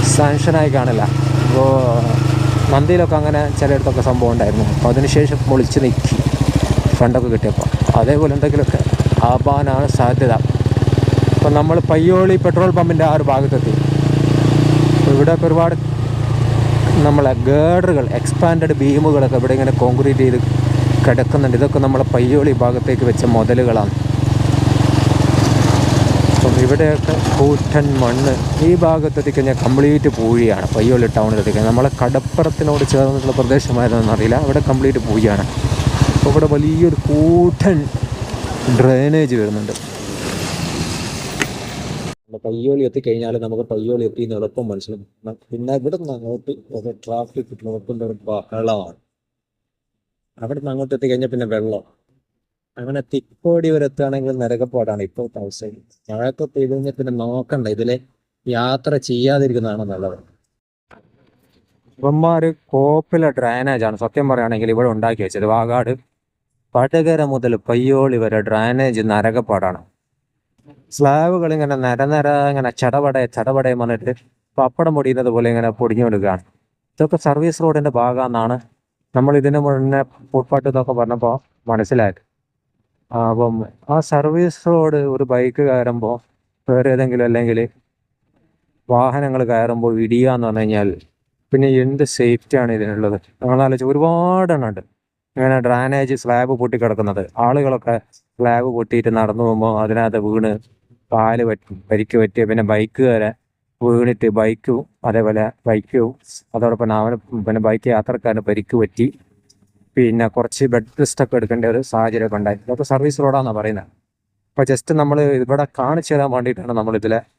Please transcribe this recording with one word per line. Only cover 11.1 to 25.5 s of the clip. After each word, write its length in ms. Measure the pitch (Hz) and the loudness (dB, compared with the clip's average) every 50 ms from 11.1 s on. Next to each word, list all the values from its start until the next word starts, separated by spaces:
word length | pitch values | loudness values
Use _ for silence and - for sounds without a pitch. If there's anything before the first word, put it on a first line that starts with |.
| - - - - - | 2 4 4 4 2
ഇപ്പം 180 | - - 151 147 147 | 4 4 4 4 4
നമ്മൾ 180 | 147 160 165 175 156 - | 4 4 2 2 2 2
പയ്യോളി 440 | 160 160 160 175 185 185 190 190 185 180 - | 2 4 4 4 6 6 4 4 4 4 2
പെട്രോൾ 280 | 180 165 170 180 185 170 180 | 2 2 4 2 4 4 2
പമ്പിൻ്റെ 260 | 170 170 170 156 160 156 | 2 2 2 2 4 4
ആ 20 | 156 | 4
ഒരു 80 | 151 - 139 | 2 2 2
ഭാഗത്തെത്തി. 420 | 135 131 139 135 135 127 - - - - 139 139 139 143 139 139 143 - - - - - - - - - - - - - - - - 147 147 147 139 | 2 2 2 2 0 0 0 0 0 0 0 0 0 0 2 2 2 2 2 2 2 2 2 4 4 4 4 4 4 4 4 4 4 4 4 4 6
ഇവിടെയൊക്കെ 320 | 135 143 151 165 160 170 165 | 6 4 4 4 2 2 2
ഒരുപാട് 260 | 156 165 170 170 170 - - - - - - - - - - - - - - - - - - - - - - - - - 147 | 4 4 2 2 0 -2 -2 -4 -4 -4 -4 -4 -2 -2 -2 -2 0 0 0 0 2 0 0 2 0 0 2 2 2 4 4
നമ്മളെ 240 | 147 143 143 139 131 131 127 123 | 4 4 4 2 2 0 0 2
ഗേഡറുകൾ, 580 | 131 139 147 156 165 175 180 180 180 170 143 127 117 139 123 | 2 4 4 4 4 4 2 2 2 2 0 0 -2 -2 -4
എക്സ്പാൻഡഡ് 540 | 131 - 135 - 175 170 165 160 160 156 147 135 | -2 -2 0 0 2 2 2 2 0 0 0 2
ബീമുകളൊക്കെ 560 | 139 139 139 147 151 156 147 143 131 131 131 123 | 2 2 2 4 2 4 4 4 2 2 0 0
ഇവിടെ 120 | 123 127 131 | 0 2 0
ഇങ്ങനെ 160 | 131 135 135 127 - | 2 2 0 2 2
കോൺക്രീറ്റ് 420 | 127 123 123 127 135 139 131 127 131 | 2 2 2 2 2 2 2 4 2
ചെയ്ത് 140 | 127 123 123 123 - - - - - - - - - - - - | 2 2 2 0 0 0 0 0 0 0 0 0 0 0 2 2
കിടക്കുന്നുണ്ട്. 520 | 131 120 120 123 123 - 143 143 127 123 117 | 2 2 2 2 2 2 2 2 2 2 2
ഇതൊക്കെ 200 | 139 143 - 139 127 | 2 2 2 0 0
നമ്മളെ 200 | 135 135 131 127 120 123 | 2 2 0 0 0 2
പയ്യോളി 380 | 123 123 123 139 147 139 147 135 120 123 | 2 2 4 2 4 4 2 2 2 2
ഭാഗത്തേക്ക് 420 | 120 123 123 113 135 127 120 - 120 | 0 0 0 -2 -2 -2 0 2 0
വെച്ച 140 | 110 - - 120 117 | 0 2 2 2 2
മുതലുകളാണ്. 580 | 113 110 107 120 123 127 120 113 110 104 101 - - - - - - - - - - - - - - - - - - - - - - - - - - - - - - - - | 2 2 2 2 2 2 2 2 2 0 0 -2 -4 -4 -2 -2 0 0 0 0 0 0 0 0 2 2 2 2 2 2 2 2 2 2 2 2 2 2 2 2 2 2 2